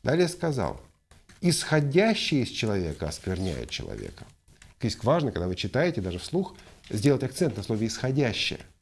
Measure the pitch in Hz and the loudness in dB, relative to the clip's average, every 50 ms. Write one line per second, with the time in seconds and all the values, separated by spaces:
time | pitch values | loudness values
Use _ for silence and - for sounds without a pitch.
0 | - 123 139 165 180 160 170 - - 165 143 127 92 65 - - - - _ _ | 2 2 2 2 2 0 0 -2 -2 -2 0 0 -2 -2 -4 -8 -16 -20 _ _
1 | _ _ - - _ _ - - - 175 160 - - - - 156 147 143 135 180 | _ _ -20 -20 _ _ -14 0 2 2 2 2 2 2 2 4 4 4 4 4
2 | 208 226 214 - - - 165 139 120 - - - 117 110 101 95 90 80 76 - | 4 4 2 0 0 2 2 2 2 0 -2 -2 0 0 0 0 0 -2 -4 -4
3 | 82 78 - - - 98 92 90 95 92 80 64 58 - - - 50 50 52 53 | -4 -6 -6 -6 -4 -4 -2 -2 -2 -2 -2 -4 -6 -8 -8 -10 -8 -8 -10 -10
4 | 50 50 - - - - - _ _ - - _ - - - _ - 113 - - | -10 -12 -12 -14 -20 -20 -20 _ _ -20 -20 _ -20 -20 -10 _ -2 -2 -2 0
5 | - 117 151 175 147 123 - - 87 90 90 - - 101 - 127 160 180 165 113 | 2 2 4 4 2 0 -2 -2 -2 -2 -2 -2 -4 -2 0 2 2 2 0 -2
6 | 92 92 87 90 - - - 180 196 - - - - - - - - - - 107 | -4 -4 -4 -6 -6 -2 -2 -2 -2 -2 -8 -18 -20 -20 -20 -20 -10 -6 -4 2
7 | 101 143 139 127 131 123 - - 180 147 104 101 98 - 113 107 110 110 - - | 4 4 4 4 0 -4 -2 0 0 0 0 -4 -4 -4 -2 0 0 -2 -2 -2
8 | - 127 135 143 139 117 101 - - - 73 - - - _ _ | -2 0 2 2 2 2 2 0 -2 -4 -4 -8 -12 -18 _ _